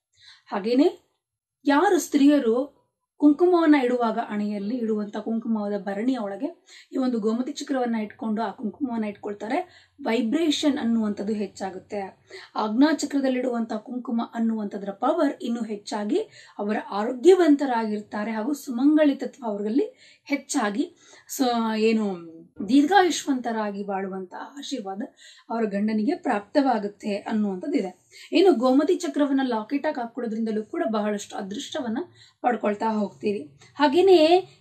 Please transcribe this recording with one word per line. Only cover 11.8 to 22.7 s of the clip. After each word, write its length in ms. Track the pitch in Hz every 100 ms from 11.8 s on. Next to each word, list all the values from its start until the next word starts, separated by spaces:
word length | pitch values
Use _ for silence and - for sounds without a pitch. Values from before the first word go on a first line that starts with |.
| - 208 190 - _ 381 - 262
ಆಜ್ಞಾಚಕ್ರದಲ್ಲಿಡುವಂತ 1160 | 214 226 302 320 294 277 262 254 247 233 226
ಕುಂಕುಮ 480 | 214 - 247 240 233 -
ಅನ್ನುವಂಥದ್ರ 580 | 233 226 220 202 208 196
power 460 | 196 254 349 285 -
ಇನ್ನೂ 220 | 240 233
ಹೆಚ್ಚಾಗಿ 540 | 220 208 - 214 208 359 440 - - -
ಅವರ 180 | 208 220 -
ಆರೋಗ್ಯವಂತರಾಗಿರ್ತಾರೆ 1400 | 196 226 254 311 370 320 285 269 226 220 208 - 208 214
ಹಾಗೂ 220 | 220 233
ಸುಮಂಗಳಿತತ್ವ 920 | 294 - 240 285 311 302 262 247 - 226
ಅವರಲ್ಲಿ 760 | 202 208 269 480 - - _
ಹೆಚ್ಚಾಗಿ 720 | - 277 - 285 208 208 359 - _ - -
ಸ-, 480 | - 247 233 226 220
ಏನು 580 | 220 220 202 175 170 165 - -
ದೀರ್ಘಾಯುಷ್ಮಂತರಾಗಿ 1120 | 196